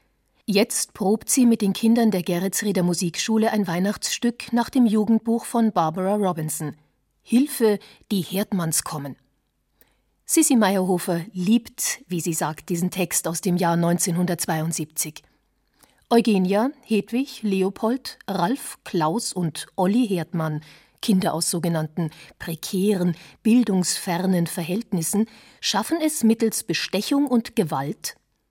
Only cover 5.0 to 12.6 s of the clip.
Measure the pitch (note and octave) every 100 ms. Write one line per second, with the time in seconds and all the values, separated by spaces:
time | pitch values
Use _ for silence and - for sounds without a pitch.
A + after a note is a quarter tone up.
5 | G#3+ A3+ A3+ A3+ - A#3+ A3 F#3+ D#3+ E3
6 | F#3 G#3 F#3+ E3 D#3 - D3+ D3+ _ _
7 | _ _ - A#3 D4 - A3 G#3 - -
8 | _ G3 - F#3 G#3 F#3+ E3 - - D3+
9 | C#3 - _ _ _ _ _ _ _ _
10 | _ _ - - D4+ B3+ G3 G3 F#3 F3+
11 | - E3+ F3+ F#3 F3+ A#3 - - - -
12 | - F3 E3+ D#3+ D#3 D#3